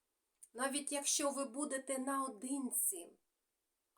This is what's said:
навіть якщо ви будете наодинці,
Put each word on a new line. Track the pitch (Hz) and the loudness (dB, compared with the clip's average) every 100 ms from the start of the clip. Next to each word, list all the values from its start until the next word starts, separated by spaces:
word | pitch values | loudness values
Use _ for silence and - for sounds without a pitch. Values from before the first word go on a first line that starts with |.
| _ _ _ _ - | _ _ _ _ -12
навіть | 226 269 285 285 | 0 0 2 0
якщо | 285 285 - 285 | 0 2 4 4
ви | 269 | 2
будете | 233 240 294 269 269 262 | -2 -2 0 0 0 -2
наодинці, | 254 269 262 202 262 277 247 - - 175 170 - _ _ _ _ _ _ _ | 2 2 0 -2 -4 -2 0 0 0 0 -6 -16 _ _ _ _ _ _ _